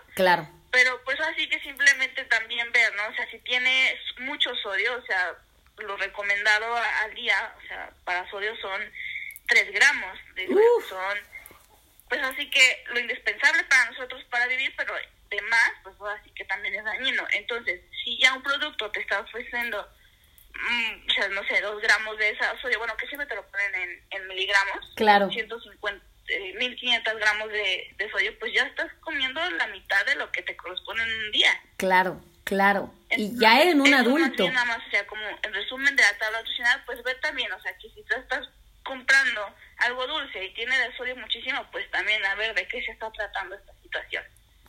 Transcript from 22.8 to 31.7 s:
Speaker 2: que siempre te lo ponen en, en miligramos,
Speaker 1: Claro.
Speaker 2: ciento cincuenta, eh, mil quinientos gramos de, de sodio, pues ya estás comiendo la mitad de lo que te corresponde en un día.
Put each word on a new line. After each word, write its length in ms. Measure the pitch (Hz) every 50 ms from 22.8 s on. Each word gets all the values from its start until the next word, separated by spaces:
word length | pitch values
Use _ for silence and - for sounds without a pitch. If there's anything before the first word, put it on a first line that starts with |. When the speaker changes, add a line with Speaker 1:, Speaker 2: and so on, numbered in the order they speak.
| 226 233 220 -
Speaker 2:
que 80 | -
siempre 200 | 247 294 277 285
te 80 | 277 233
lo 100 | 202 190 _
ponen 240 | - 196 202 202 196
en, 300 | 185 185 180 175 180 - -
en 180 | 196 190 190 190
miligramos, 640 | 185 185 196 196 202 196 196 196 202 - - - -
Speaker 1:
Claro. 340 | - 220 214 208 202 196 185
Speaker 2:
ciento 280 | 190 233 220 202 226 240 -
cincuenta, 420 | 208 196 - - 202 196 185 - _ _ _ _ -
eh, 220 | 208 - 202 185 - 214
mil 180 | 254 247 240
quinientos 380 | - 240 247 240 226 - 226 220
gramos 320 | 226 208 214 208 214 214 214
de, 440 | 208 208 202 190 185 180 - - -
de 140 | - 208 214
sodio, 280 | - 196 190 208 - -
pues 140 | 220 233 185
ya 80 | 220 254
estás 280 | 277 - - 330 320 - _
comiendo 400 | - 320 320 285 262 262 262 311 330 359 339
la 140 | 320 254 220
mitad 360 | 202 190 - - - 196 202
de 100 | 247 285
lo 140 | 302 240 -
que 120 | - 175 180
te 120 | - 165
corresponde 460 | - - 165 185 - - - 202 226 226
en 80 | 226 220 220 214
un 80 | 214 208
día. 260 | 262 - 220 180 - - _